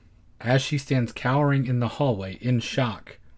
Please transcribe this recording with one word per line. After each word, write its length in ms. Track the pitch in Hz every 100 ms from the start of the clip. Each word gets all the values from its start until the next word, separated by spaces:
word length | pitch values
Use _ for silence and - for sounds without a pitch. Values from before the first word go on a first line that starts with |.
| - - - -
As 220 | 113 135
she 160 | - 147
stands 340 | - 135 117
cowering 540 | - 123 139 147 139 127
in 140 | 123
the 80 | 117
hallway 500 | - 139 101 95 98
in 200 | 120 123
shock, 580 | - - 120 98 - - -